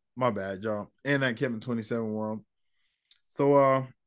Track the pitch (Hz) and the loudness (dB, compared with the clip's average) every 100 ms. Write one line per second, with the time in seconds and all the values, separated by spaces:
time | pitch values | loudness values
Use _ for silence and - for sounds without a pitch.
0 | _ - 127 101 95 95 107 104 101 _ | _ -2 0 0 -4 -6 -4 -6 -8 _
1 | 135 143 131 117 135 113 117 117 104 117 | -2 0 0 0 -4 -4 -6 -6 -4 -4
2 | 110 107 107 110 - _ _ _ _ _ | -4 -4 -4 -6 -12 _ _ _ _ _
3 | _ _ _ - 143 143 135 135 127 - | _ _ _ 0 4 6 6 4 0 -12